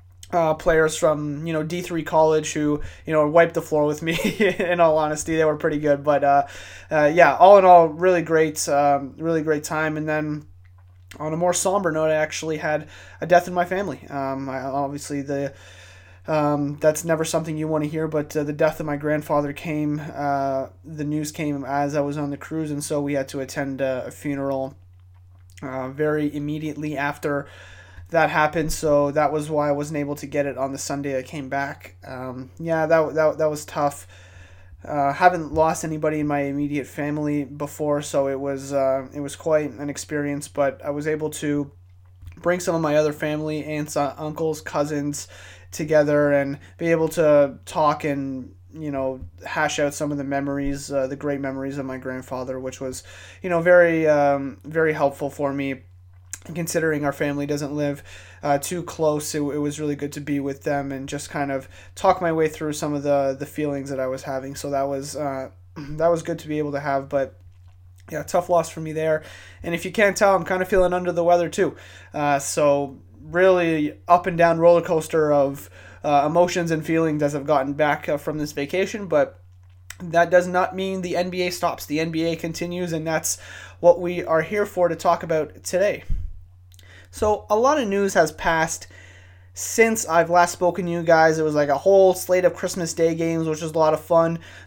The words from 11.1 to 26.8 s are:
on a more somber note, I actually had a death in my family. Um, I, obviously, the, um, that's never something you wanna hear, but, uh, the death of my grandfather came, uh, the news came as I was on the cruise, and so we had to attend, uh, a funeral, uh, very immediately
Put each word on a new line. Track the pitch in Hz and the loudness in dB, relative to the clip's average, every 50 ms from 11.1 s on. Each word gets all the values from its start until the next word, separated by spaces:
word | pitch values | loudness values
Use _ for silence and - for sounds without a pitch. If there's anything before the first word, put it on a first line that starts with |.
| - | -14
on | - 151 156 160 | -10 -8 -6 -4
a | |
more | 165 175 180 175 | 0 0 0 0
somber | - - 190 190 208 185 165 | 0 0 0 0 2 0 0
note, | 156 156 156 156 | 0 2 2 2
I | 156 | 2
actually | 156 156 151 - - 156 160 156 | 2 0 -2 -4 -6 -6 -6 -6
had | 151 175 156 151 151 151 - - - - - - - | -4 -2 -2 -2 -2 -4 -8 -16 -20 -20 -20 -12 -10
a | - | 2
death | 165 180 175 175 | 4 4 4 4
in | 185 180 | 4 0
my | 180 175 | -2 0
family. | 175 185 190 202 175 131 - - - | 0 -2 -4 -4 -4 -6 -10 -12 -10
Um, | 147 139 135 135 135 135 135 | -8 -6 -4 -4 -6 -6 -6
I, | 135 131 131 | -6 -6 -6
obviously, | 131 135 131 139 143 139 147 139 - - 147 143 135 | -6 -4 -4 -2 -4 -4 -6 -8 -8 -8 -8 -6 -4
the, | 143 139 139 139 135 - - - - - - - - - - - - - - - | -4 -4 -4 -4 -6 -8 -12 -20 -20 -20 -20 -20 -20 -20 -20 -20 -20 -20 -16 -6
um, | - 156 151 147 147 147 143 143 143 147 139 | -2 0 2 2 2 0 0 -2 -4 -4 2
that's | - 156 151 - 170 | 2 2 2 2 0
never | 165 160 156 160 | -2 0 0 0
something | 160 - 160 160 165 156 | -2 -2 -2 -2 -4 -6
you | 156 156 | -4 -4
wanna | 156 156 151 147 | -2 -2 -2 -2
hear, | 147 160 156 160 | -2 -2 -4 -4
but, | 156 156 151 147 151 - | -2 -2 -4 -4 -2 -4
uh, | 156 147 | -4 -4
the | 147 147 | -4 0
death | 147 160 156 160 - | 0 0 0 0 -2
of | 160 | -6
my | 151 147 | -6 -6
grandfather | 143 151 147 151 151 147 - 151 147 147 143 139 | -4 -2 -2 -2 -2 -2 -2 -2 -2 -2 -2 -6
came, | - - 170 151 151 151 147 147 151 147 156 - | -8 -8 -6 -4 -4 -2 -2 -4 -4 -8 -10 -8
uh, | - 143 143 139 139 139 135 135 135 131 - - - - | -6 -4 -2 -2 0 -2 -2 -2 -4 -6 -8 -12 -18 -18
the | 160 160 151 147 | -14 -10 -8 -6
news | 147 151 156 147 147 | -4 -4 -4 -4 -6
came | - - 156 147 143 139 131 | -6 -6 -4 -4 -4 -6 -6
as | 127 139 143 143 143 147 | -4 -2 -2 -2 0 -2
I | 147 | -2
was | 143 143 143 151 | -2 -2 -4 -4
on | 147 143 | -6 -6
the | 143 | -6
cruise, | 139 - - 156 160 160 151 | -10 -10 -8 -6 -6 -6 -6
and | 147 143 147 | -6 -8 -6
so | - 156 147 | -4 -4 -4
we | 143 143 143 | -2 -2 -2
had | 135 139 139 | -4 -4 -4
to | - 139 | -6 -8
attend, | 131 131 - 151 139 135 135 131 | -8 -8 -6 -6 -6 -6 -4 -4
uh, | 139 131 131 127 - | -4 -4 -4 -4 -6
a | 131 | -10
funeral, | 143 - - 147 139 139 139 139 135 135 135 135 - - - - - - - - - - - - - - - - - - 151 | -12 -10 -8 -6 -4 -4 -4 -4 -4 -4 -6 -8 -10 -16 -20 -20 -20 -20 -20 -20 -20 -20 -20 -20 -20 -20 -20 -20 -18 -14 -12
uh, | 131 131 131 127 131 | -10 -8 -8 -8 -8
very | 139 147 151 151 151 151 151 147 147 | -4 -2 0 0 0 0 -2 -2 -4
immediately | 147 147 147 151 156 160 156 - 143 | -6 -6 -6 -6 -6 -6 -8 -8 -8